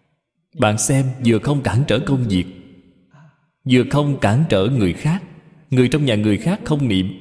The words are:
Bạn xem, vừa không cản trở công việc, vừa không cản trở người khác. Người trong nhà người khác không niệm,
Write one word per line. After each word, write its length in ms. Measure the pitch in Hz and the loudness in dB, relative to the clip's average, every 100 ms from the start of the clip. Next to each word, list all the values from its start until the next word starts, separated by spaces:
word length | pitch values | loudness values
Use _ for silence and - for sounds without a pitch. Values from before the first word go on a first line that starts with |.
| _ _ _ _ _ 160 | _ _ _ _ _ -2
Bạn 180 | 107 107 | 0 0
xem, 280 | - 135 131 123 120 | 0 0 0 -2 0
vừa 140 | 110 | 0
không 220 | 139 143 | 0 -2
cản 220 | - 107 147 | 0 0 0
trở 120 | 117 | -2
công 240 | - 135 | 0 -2
việc, 220 | 120 92 87 - - - _ _ _ - - _ _ _ 131 | 0 -2 -2 -10 -20 -20 _ _ _ -20 -20 _ _ _ 2
vừa 180 | 127 120 | 2 2
không 280 | 143 147 135 | 0 0 0
cản 240 | 104 113 160 | 0 2 2
trở 180 | 101 101 | 2 0
người 260 | 139 95 | 0 0
khác. 300 | 85 151 185 - - - - - | 0 -2 -4 -6 -20 -20 -20 -2
Người 180 | 127 127 | 2 2
trong 180 | 151 143 | 2 0
nhà 100 | 107 | 0
người 220 | 107 98 | 2 0
khác 240 | - 196 - | 0 -4 -2
không 220 | 151 135 | -2 0
niệm, 320 | 95 92 - | 0 -2 -4